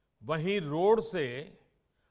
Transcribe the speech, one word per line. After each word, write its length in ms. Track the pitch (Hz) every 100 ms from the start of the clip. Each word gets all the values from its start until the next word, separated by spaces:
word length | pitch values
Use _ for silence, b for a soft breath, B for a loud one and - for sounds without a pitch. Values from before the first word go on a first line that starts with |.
| _ _
वहीं 380 | 110 160 175 202
रोड 400 | 151 151 196 226
से 580 | 226 180 131 123 170 - _ _ _ _ _